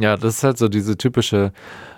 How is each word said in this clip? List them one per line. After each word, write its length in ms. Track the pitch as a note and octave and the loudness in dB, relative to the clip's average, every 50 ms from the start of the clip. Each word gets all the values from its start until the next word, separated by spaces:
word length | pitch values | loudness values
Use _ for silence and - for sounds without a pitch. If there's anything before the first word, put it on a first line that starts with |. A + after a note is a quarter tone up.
Ja, 160 | A2 G#2+ G#2+ | 0 0 0
das 220 | G2+ G#2 A2+ A2 - | 2 0 -2 -2 2
ist 40 | - | 0
halt 160 | C3+ B2+ - | 0 2 2
so 80 | A#2 A2 | 0 2
diese 300 | G2+ G#2 G2 G#2+ G#2+ - | 2 0 0 -2 -4 -2
typische 540 | - B2+ A#2+ B2 A2 - A2 G2+ G2 G2 - - - - - - - - - | -2 0 0 0 0 2 2 2 2 0 -2 -8 -16 -20 -20 -18 -20 -20 -20